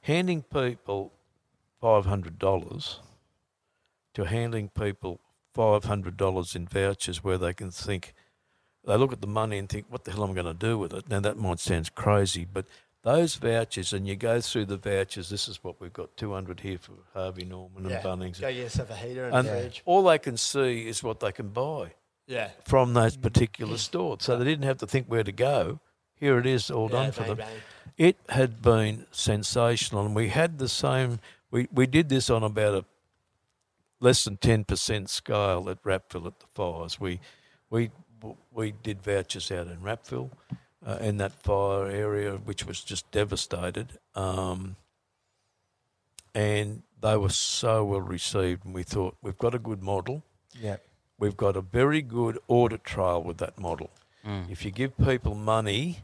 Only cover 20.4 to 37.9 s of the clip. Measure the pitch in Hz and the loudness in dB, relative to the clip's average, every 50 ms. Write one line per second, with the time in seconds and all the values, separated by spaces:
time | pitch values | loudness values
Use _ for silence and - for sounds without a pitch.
20.4 | - - - 143 135 127 120 117 113 113 110 - - 120 107 - - 104 92 - | -4 -2 2 2 2 2 2 -2 -4 -6 -6 -4 -4 -4 -4 -2 -4 -4 -4 -4
21.4 | - 101 101 120 131 147 160 147 92 - - _ _ _ _ _ _ - 127 120 | -10 -6 -4 -2 -2 -2 -4 -6 -8 -10 -12 _ _ _ _ _ _ -8 -6 -6
22.4 | 110 98 - - _ - 139 135 127 120 120 120 113 113 - - 127 117 - - | -6 -6 -8 -16 _ 6 6 6 6 8 6 6 6 6 4 0 -4 2 4 4
23.4 | 123 110 - - 117 104 113 113 - - - 180 180 165 117 - - - 127 120 | 4 4 0 -8 -6 -6 -4 -4 -6 -4 -2 -2 -2 -2 -4 -4 0 0 2 4
24.4 | 123 139 160 151 139 135 131 127 - 101 - 135 123 - 113 117 107 101 98 95 | 4 2 2 0 0 -2 -2 -2 -4 0 0 0 0 2 0 0 0 0 0 0
25.4 | 120 135 143 123 87 - - 151 _ _ _ _ _ _ _ _ 147 143 135 120 | 2 2 4 2 0 0 -4 -8 _ _ _ _ _ _ _ _ 2 4 4 6
26.4 | 120 131 131 123 - - - 120 110 110 110 120 - - - - - 113 107 107 | 4 4 2 2 0 -2 -2 -2 0 0 0 0 0 0 -2 -4 -4 -4 -4 -4
27.4 | 107 110 110 110 - - - - - - - - 160 175 180 _ _ - - 131 | -6 -10 -12 -14 -16 -18 -20 -20 -20 -20 0 6 6 6 6 _ _ -2 2 4
28.4 | 131 127 113 113 120 123 117 110 110 107 107 113 - _ - - - - 107 104 | 4 2 2 2 4 6 6 6 4 2 -2 -4 -10 _ -8 -2 0 2 2 2
29.4 | 101 - - 123 120 117 117 110 - - - 104 101 107 107 107 113 104 101 151 | 0 -2 0 2 4 4 4 2 0 -2 0 0 0 0 2 0 0 2 2 2
30.4 | 160 170 165 143 135 120 - - - 135 135 131 131 123 120 110 - - - _ | 2 2 0 -2 -4 -4 -2 0 0 2 2 2 2 0 -2 -4 -8 -14 -20 _
31.4 | _ _ - 120 123 - - 135 127 127 127 156 170 147 135 131 123 - 123 113 | _ _ 0 0 0 2 4 4 4 6 6 4 6 6 4 2 4 4 2 4
32.4 | 110 107 104 107 107 104 101 95 92 _ _ _ _ _ _ _ _ _ _ _ | 2 0 2 2 4 4 4 2 -2 _ _ _ _ _ _ _ _ _ _ _
33.4 | _ _ _ _ _ _ _ _ _ _ _ _ 123 123 127 - - - 101 - | _ _ _ _ _ _ _ _ _ _ _ _ 6 6 6 6 2 -2 -4 2
34.4 | - 127 113 110 101 - 101 92 - - 113 107 95 98 - - _ - 113 104 | 4 4 4 4 2 0 -2 -2 0 -2 -2 -4 -4 -6 -8 -8 _ 0 0 2
35.4 | 101 98 92 87 95 95 92 95 _ 104 95 95 _ _ - 92 85 90 90 _ | 4 2 2 0 -2 -6 -8 -6 _ -2 -2 -2 _ _ -12 -10 -10 -10 -12 _
36.4 | - _ _ - 101 87 82 82 85 82 - - 101 92 90 87 - - - _ | -20 _ _ -4 -4 -4 -4 -6 -8 -10 -8 -6 -4 -4 -6 -6 -10 -16 -20 _
37.4 | _ _ _ _ _ _ 113 117 117 110 | _ _ _ _ _ _ 0 0 0 0